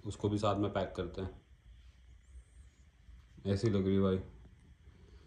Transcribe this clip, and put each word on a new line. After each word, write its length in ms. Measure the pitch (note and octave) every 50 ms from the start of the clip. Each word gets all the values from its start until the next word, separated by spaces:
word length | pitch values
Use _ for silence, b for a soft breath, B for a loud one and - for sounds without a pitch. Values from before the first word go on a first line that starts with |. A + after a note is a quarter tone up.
| -
उसको 220 | G2+ - - - G#2
भी 100 | G#2 G#2
साथ 180 | G#2+ G#2 G2
में 160 | G2+ G#2 G2 G2
pack 220 | G2 F#2 - -
करते 260 | - F2+ E2+ - F#2+ F#2+
हैं। 80 | - - - - - - - - - - - - - - - - - - - - - - - - _ - - - - _ - - - _ - - - - - - - - - -
ऐसी 240 | G2 G2+ G2 A#2+ A2+
लग 160 | G2+ G2 F#2
रही 80 | F#2+ G2
है 60 | G2
भाई। 180 | G2 F#2+ F#2+ F#2 - - - - - - - - - - - _ - - b b b b b b b